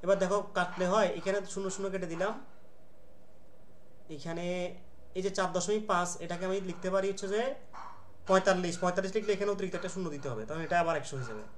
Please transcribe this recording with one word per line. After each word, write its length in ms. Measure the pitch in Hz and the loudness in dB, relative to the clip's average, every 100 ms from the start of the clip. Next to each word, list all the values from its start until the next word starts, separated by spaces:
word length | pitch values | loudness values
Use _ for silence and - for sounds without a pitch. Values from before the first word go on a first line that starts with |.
এবার 160 | 175 190 | 4 4
দেখো 240 | 185 202 190 | 6 2 2
কাটলে 340 | 196 175 185 180 | 0 0 2 4
হয়, 200 | 208 196 | 6 4
এখানে 380 | 170 190 202 190 | 2 0 0 -2
শূন্য 240 | - 190 | -4 -4
শূন্য 200 | 190 196 | -2 -2
কেটে 180 | 185 175 | -2 -2
দিলাম, 380 | 165 190 226 - - - - - - - - - - - - - - - - - | 0 -2 -2 -8 -10 -10 -10 -10 -10 -10 -10 -10 -10 -10 -10 -10 -10 -10 -10 -8
এখানে 680 | 156 170 170 175 180 180 180 - - - 185 | -8 -6 -4 -2 -2 -2 -6 -10 -10 -8 -2
এই 60 | |
যে 80 | 190 | 0
চার 240 | 190 180 | 2 2
দশমিক 340 | 175 175 214 214 | 2 2 0 4
পাঁচ, 300 | 180 175 - | 2 2 -2
এটাকে 260 | 170 175 185 | -4 -4 0
আমি 160 | 196 | 0
লিখতে 280 | 185 175 185 | -2 -4 0
পারি 200 | 190 196 | 2 2
হচ্ছে 180 | 190 196 | -2 -2
যে 280 | 208 254 285 - - - - - - - | 0 0 -2 -8 -10 -10 -10 -10 -10 6
পঁয়তাল্লিশ। 520 | 190 190 185 180 175 | 6 8 4 4 2
পঁয়তাল্লিশ 360 | 180 180 190 214 | 2 2 2 0
লিখলে 180 | 208 | 2
এখানে 180 | 196 202 | 2 4
অতিরিক্ত 240 | 196 190 175 | 2 0 -2
একটা 140 | 185 | -4
শূন্য 200 | 190 180 | -2 -4
দিতে 200 | 147 139 | -2 -4
হবে, 160 | 113 110 | -4 -4
তাহলে 180 | 156 | -4
এটা 160 | 160 175 | 2 4
আবার 180 | 165 156 | 4 2
একশো 200 | 127 135 | 0 -6
হয়ে 80 | 120 | -6
যাবে। 160 | 107 104 | -6 -8